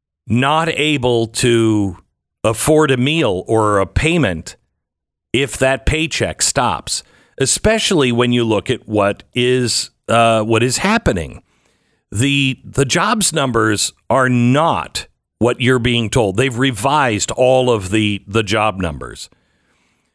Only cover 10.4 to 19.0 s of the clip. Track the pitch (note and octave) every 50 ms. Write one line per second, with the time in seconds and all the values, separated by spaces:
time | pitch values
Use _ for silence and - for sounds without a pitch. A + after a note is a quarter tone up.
10.4 | G#2+ A2 A2+ A2 A#2 C3 A#2+ - - G3 A3 A#3 - E3+ A#2+ F2+ D#2 C2+ G#1+ -
11.4 | - _ _ _ _ _ _ _ _ _ _ _ _ _ - G2+ B2 C#3 C#3 C#3
12.4 | C#3 C3 B2+ - - - - - C#3 B2+ - F3 F3+ G#3+ A#3 A3 F3+ - D#3 D#3
13.4 | C#3 C3 A2+ A2+ A2 A2 G#2+ G2 - - - _ _ - A#2 C3+ B2+ B2+ B2 A#2+
14.4 | A#2+ A#2+ C3 C#3+ D#3+ E3+ C3 F2 C#2 - - - - - _ _ _ _ _ -
15.4 | A2 A#2+ B2 - A#2+ A#2+ C3 B2+ A2+ B2 A#2+ A#2+ A2+ G#2 - C3 A2+ G2 F#2 G#2
16.4 | C3 C3+ A#2+ A2+ C3 C3+ B2 F#2 A2 C#3 C#3+ D3+ C#3 B2 G#2+ G2+ - - - -
17.4 | B2+ B2+ C3 C3 B2+ B2 A#2+ G#2+ F#2 F2+ G2 A2 G#2+ G#2 G2+ G2 - G2+ G2 A2+
18.4 | G#2+ F#2 G#2+ A2 G#2+ A2 G2 F#2+ F#2+ E2 D2 C2